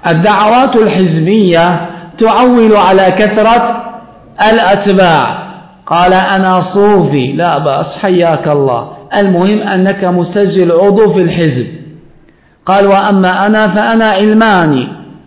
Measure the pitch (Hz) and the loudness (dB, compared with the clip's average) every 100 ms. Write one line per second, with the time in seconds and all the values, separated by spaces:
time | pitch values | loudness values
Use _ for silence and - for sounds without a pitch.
0 | 170 160 202 202 214 240 254 240 214 160 | -2 0 0 2 2 2 2 2 0 0
1 | 185 160 160 220 190 165 175 175 - - | 0 0 0 2 2 2 0 -2 -6 -14
2 | - - 220 208 254 247 220 208 180 190 | -18 -2 0 2 2 4 4 4 4 4
3 | 190 185 208 214 214 208 - - - - | 2 0 0 0 2 2 0 -6 -10 -18
4 | - - - - 214 226 190 202 202 190 | -20 -20 -20 -2 0 2 2 0 0 2
5 | 180 156 117 - - - - - - 165 | 2 2 -2 -6 -12 -18 -20 -20 -4 0
6 | 180 185 185 196 185 185 175 202 202 202 | 2 2 0 -2 0 0 -2 0 2 2
7 | 160 143 127 143 170 147 151 139 156 - | 0 -2 -4 -2 -2 -2 -2 -4 -6 -6
8 | 196 180 170 156 151 147 139 120 - - | -2 0 0 -2 -2 0 0 -2 -8 -18
9 | - 214 202 175 185 214 208 190 190 190 | -6 -2 0 0 0 -2 -2 -2 -2 -2
10 | 185 180 170 208 202 175 175 165 202 196 | -2 -2 -2 -2 0 0 0 2 2 2
11 | 214 185 170 160 160 127 110 - - - | 2 2 -2 0 -2 -2 -8 -12 -20 -20
12 | - - _ _ _ _ - 196 202 196 | -20 -20 _ _ _ _ -2 0 2 2
13 | 208 202 185 180 202 214 214 190 226 226 | 2 0 0 0 0 0 0 -2 -2 0
14 | 220 202 214 214 226 190 165 135 - - | 0 0 2 2 2 2 0 -2 -4 -12
15 | - - | -20 -20